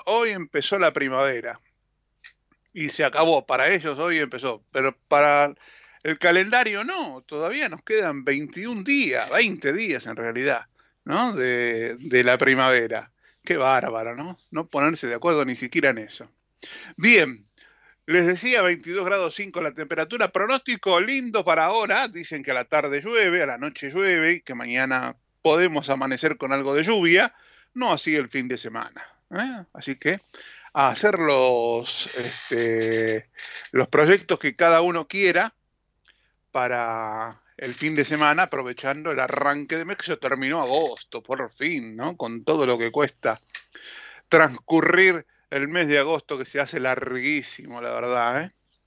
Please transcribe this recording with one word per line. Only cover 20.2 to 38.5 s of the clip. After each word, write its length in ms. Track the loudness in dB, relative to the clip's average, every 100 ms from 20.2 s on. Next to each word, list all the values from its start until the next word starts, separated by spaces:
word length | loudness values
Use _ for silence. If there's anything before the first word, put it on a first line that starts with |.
| -2
Pronóstico 680 | 0 0 -2 -2 -4 2 2
lindo 460 | 2 -4 -2 -2
para 220 | 2 2 2
ahora. 420 | 2 0 0 0
Dicen 340 | -6 -10 -10
que 100 | -4
a 20 |
la 100 | -4
tarde 380 | 0 0 0 -4
llueve, 400 | -2 2 2 2
a 40 | 0
la 120 | -4
noche 320 | -8 -10 -8
llueve 420 | -2 0 2 2
y 80 | 0
que 140 | -4
mañana 640 | -12 -6 -2 0 -2 -4 -10 _ _
podemos 480 | 2 4 4 0 -2
amanecer 480 | -2 -2 0 -2 -2
con 160 | -2
algo 200 | -2 0
de 100 | 0
lluvia. 500 | 2 2 4 4 4 _ _ _ _
No 180 | -6 -2
así 240 | 0 0 -2
el 140 | -2
fin 180 | -6 -6
de 80 | -8
semana, 500 | -8 -10 -12 -14 -20 _ _
¿eh? 360 | -8 -8 -8 -16
Así 220 | -14 -12 -4
que 260 | -4 -4 _ -20 -20 -20 -8
a 160 | 2 2
hacer 300 | 4 2 2
los, 1000 | 2 4 4 2 0 -2 -4 -6 -6 -6
este, 1120 | -8 -8 -4 -2 0 0 0 0 0 -2 -6 -18 -16 -14 -4
los 160 | 0 2
proyectos 500 | 4 6 4 4 -2
que 160 | -2
cada 260 | 2 6 6
uno 260 | 4 0 -4
quiera 480 | 0 2 4 0 _ _ _ _ _ _ _ _ _ _
para 920 | -2 -2 -2 -4 -4 -6 -8 -10 -12 _ -14
el 160 | -12
fin 220 | -6 -4
de 100 | 0
semana, 380 | 0 2 2 4
aprovechando 720 | 0